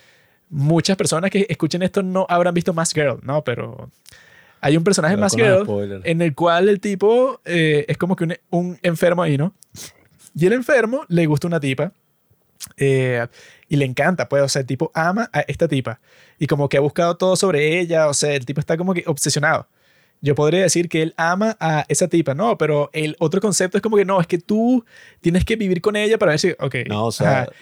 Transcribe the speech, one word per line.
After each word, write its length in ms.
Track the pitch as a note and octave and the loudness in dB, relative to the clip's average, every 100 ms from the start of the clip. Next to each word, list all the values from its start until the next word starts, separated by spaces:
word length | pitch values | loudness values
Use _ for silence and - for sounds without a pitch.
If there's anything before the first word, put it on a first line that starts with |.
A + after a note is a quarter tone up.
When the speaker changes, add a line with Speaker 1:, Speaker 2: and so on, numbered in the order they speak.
| _ _ _ _ - | _ _ _ _ -12
Speaker 1:
muchas 460 | D3 C#3+ E3 - F#3+ | -2 2 2 2 0
personas 340 | F3+ D#3+ F#3+ | 0 -2 0
que 160 | G3 G3 | 0 -2
escuchen 340 | D#3+ D#3 F3 | -2 -2 -2
esto 200 | F#3 G3 | -2 -2
no 240 | F#3 F#3 F#3 | -2 -2 0
habrán 260 | F3 F3+ | 2 2
visto 180 | F3 E3 | 0 -2
Mask 200 | E3 E3 D#3+ | -2 -2 0
Girl, 220 | D3 A#2 | -2 -2
¿no? 200 | B2 C#3+ | -4 -4
Pero 460 | B2 A#2+ A#2 A#2+ B2+ _ - - - - _ - | -4 -6 -8 -12 -20 _ -20 -20 -20 -20 _ -4
hay 160 | C#3+ D#3 | 0 2
un 80 | |
personaje 300 | F3 F#3+ D#3 | 2 2 2
en 60 | G#3 | 2
Speaker 2:
Cuidado 40 | |
Speaker 1:
Mask 140 | G#3 G#3+ | 0 2
Speaker 2:
con 100 | A3 | 4
los 80 | F#3+ | 4
Speaker 1:
Girl 60 | G#3 | 2
Speaker 2:
spoilers. 400 | G3+ G3+ G3 F3+ | -4 -4 -6 -4
Speaker 1:
en 160 | E3 | 0
el 120 | E3+ | 0
cual 340 | C3+ E3+ E3+ G3 | 0 2 4 2
el 120 | G3+ | 2
tipo, 600 | G#3 F#3+ G3+ A#3 C4 - | -2 0 2 4 2 -2
eh, 400 | - F3 D#3 D3 - | -4 0 2 2 0
es 80 | - | -2
como 200 | F3+ F#3 | -2 -2
que 80 | |
un, 100 | E3 F3 - | -4 -6 -4
un 280 | F3 F3+ F3 | -4 -4 -4
enfermo 400 | F3+ E3 F3 F3+ | -4 2 2 2
ahí, 140 | E3 C#3 | 0 0
¿no? 160 | E3 - _ - - _ _ _ - | -2 -6 _ -20 -20 _ _ _ -14
Y 120 | - F3+ | 0 2
el 60 | |
enfermo 520 | B3 B3 C#4 A3 C4 D#4 | 2 2 2 2 -2 -2
le 180 | E3+ D#3+ | 0 2
gusta 200 | C#3+ F3 | 0 0
una 140 | E3 | -2
tipa, 320 | C#3 C3 E3 - _ _ _ _ _ - - - | -2 -4 -4 -8 _ _ _ _ _ -20 -16 -2
eh, 500 | C#3 C3+ B2+ B2 A#2 - - - - | 2 2 0 -2 -4 -10 -20 -20 -4
y 80 | D3 | 0
le 80 | |
encanta, 440 | C3+ B2+ D3+ F#3 B2+ | 0 0 0 0 0
pues, 140 | C#3+ | 0
o 60 | C#3 | 0
sea, 120 | C#3+ | -2
el 60 | B2 | -4
tipo 240 | C3+ E3 | -4 -4
ama 340 | - E3 G3 - | -2 -2 -2 -4
a 80 | D3+ | -4
esta 280 | D3+ D3 E3 | -4 -2 0
tipa. 320 | C3+ B2+ A2 _ _ _ - | 0 -4 -10 _ _ _ -6
Y 80 | D3+ | -2
como 220 | C#3+ C#3+ | 0 0
que 80 | C#3 | 2
ha 40 | |
buscado 360 | C#3+ - E3+ F3 | 0 0 0 2
todo 200 | F#3 F3+ | 0 2
sobre 420 | G3 D3+ D3+ E3+ | 2 2 0 0
ella, 300 | E3+ D#3+ D#3 | 0 2 2
o 60 | |
sea, 200 | C#3 D3+ | 2 0
el 100 | C#3+ | -2
tipo 160 | B2 D3 | -4 -6
está 160 | D3 E3 | -2 -2
como 180 | F3+ | -2
que 100 | F3 E3+ | -2 -2
obsesionado. 640 | C#3+ D3+ D3+ D3+ C3+ - _ _ _ _ - | -2 -2 0 2 0 -4 _ _ _ _ -6
Yo 140 | C#3+ | -2
podría 280 | C#3+ D3+ F3 | 2 2 2
decir 260 | F#3 E3+ E3+ | 2 0 0
que 140 | E3 | -2
él 100 | D#3+ - | -2 -2
ama 380 | E3 F#3 A3 A3 | -2 0 -2 -2
a 240 | D#3+ D#3 - | -2 -2 -2
esa 200 | D3+ F3 | -2 0
tipa, 260 | E3+ D#3 | 0 0
¿no? 220 | C3+ A3+ G3 | -2 -2 0
Pero 320 | D3+ D3 D3 | 0 0 -2
el 200 | D#3 D#3 - | -4 -6 -2
otro 220 | D#3+ F#3+ | -2 0
concepto 340 | G#3+ F3 F#3 G3+ | -2 0 -2 -2
es 60 | |
como 140 | A3 G#3+ | 0 0
que 100 | F#3 | 2
no, 140 | G3 | 0
es 60 | E3+ | 0
que 120 | F3+ | -2
tú 440 | - G#3+ A#3 B3+ - - - _ | 0 0 2 0 -2 -20 -20 _
tienes 240 | E3+ F3+ | 0 0
que 120 | - A3+ | 0 -2
vivir 260 | G3 F3 | 0 0
con 140 | G#3 G#3 | 0 0
ella 220 | G#3+ A3 | 0 2
para 120 | G3 | 2
ver 80 | D3+ | 2
si, 140 | F#3 - | 0 -2
ok, 180 | C#3 C3 A#2 | -6 -6 -4
Speaker 2:
No, 180 | G#2 A#2 | -2 -2
o 60 | |
sea, 300 | - - C3+ | 0 0 0
Speaker 1:
ajá, 80 | B2 - | -2 -10